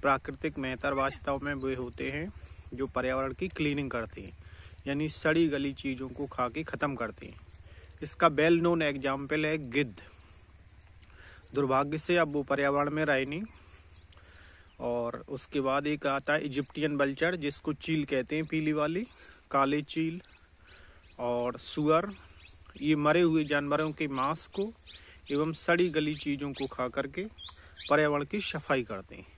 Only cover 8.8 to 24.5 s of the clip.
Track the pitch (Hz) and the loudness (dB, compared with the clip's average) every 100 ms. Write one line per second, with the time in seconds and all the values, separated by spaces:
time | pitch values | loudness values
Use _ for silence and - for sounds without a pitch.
8.8 | 151 139 135 135 139 151 156 160 135 120 | 2 0 0 -2 0 0 2 0 0 0
9.8 | 135 95 - - - - - - - - | 0 -2 -18 -20 -20 -20 -20 -20 -20 -20
10.8 | - - - - - - - 131 139 131 | -20 -20 -20 -20 -20 -20 -6 -2 2 2
11.8 | 143 156 - 175 160 147 135 139 139 143 | 2 -2 2 4 4 2 0 2 2 2
12.8 | 143 151 151 139 135 156 220 - - - | 2 0 2 2 0 -4 -8 -12 -20 -20
13.8 | - - - - - - - - - - | -20 -20 -20 -20 -20 -20 -20 -20 -20 -8
14.8 | 120 120 117 120 - 139 - 147 135 135 | -4 -2 -2 -6 -10 -4 -2 0 0 0
15.8 | 147 151 147 135 131 151 147 131 139 - | 0 -2 0 -2 0 0 0 -4 -4 -2
16.8 | 151 143 139 139 160 180 143 139 - 147 | -2 2 0 2 0 0 -4 -4 -6 -6
17.8 | - 160 143 135 123 151 160 160 156 151 | -2 -2 0 0 0 -2 -2 -2 0 0
18.8 | 151 170 240 - - - _ 139 139 147 | 0 -2 -6 -12 -20 -20 _ 2 4 2
19.8 | 147 - 160 170 - - - _ - - | -2 -2 -2 -4 -12 -20 -20 _ -20 -20
20.8 | - - - - 120 120 120 123 - - | -20 -20 -20 -6 -2 0 -2 -4 -4 0
21.8 | 151 156 202 196 - - - - - - | 4 4 4 -8 -18 -20 -20 -20 -20 -6
22.8 | 143 156 147 160 175 160 147 147 143 147 | 2 4 6 6 6 4 2 0 2 0
23.8 | 156 151 151 135 135 160 - | 0 -2 -4 0 -2 -2 -4